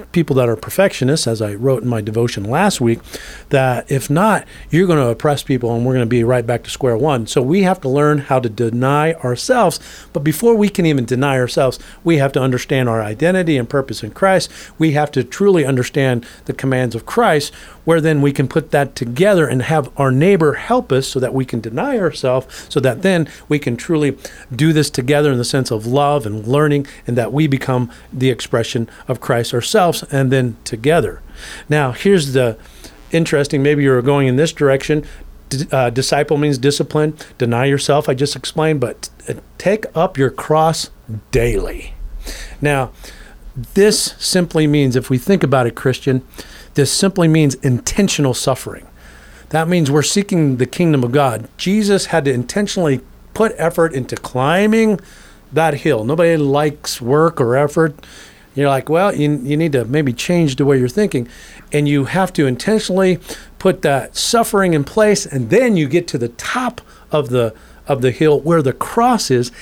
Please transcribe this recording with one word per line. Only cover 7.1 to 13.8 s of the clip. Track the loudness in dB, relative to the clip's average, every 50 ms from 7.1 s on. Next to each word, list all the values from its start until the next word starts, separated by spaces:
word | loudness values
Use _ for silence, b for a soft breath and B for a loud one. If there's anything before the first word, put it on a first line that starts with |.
| 0 -2 -2
So | -2 -2 0
we | 0 2 2 2 2
have | 2 0 0 -2
to | -2
learn | 0 2 2 2 2 0
how | 0 0 0 0
to | 0 -2
deny | -2 -2 -2 -2 0 0 0 2 2 2 2 0 -2
ourselves. | -2 -4 -4 -4 -2 -2 0 2 2 2 2 0 -2 B B B B B B B
But | -4 -2
before | -2 0 2 2 2 4
we | 4 2 2
can | 0 2 2
even | 2 2 2 0
deny | -2 -2 0 0 0 0 0
ourselves, | 0 0 0 0 0 0 0 -4 B B B B B
we | 0 2 2
have | 2 2 0
to | 0 0
understand | 0 0 -2 -2 -2 -2 0 0 0
our | 0 -2 -2
identity | -4 -4 -2 0 0 2 2 0 0 0
and | 0 0 -2
purpose | -2 -4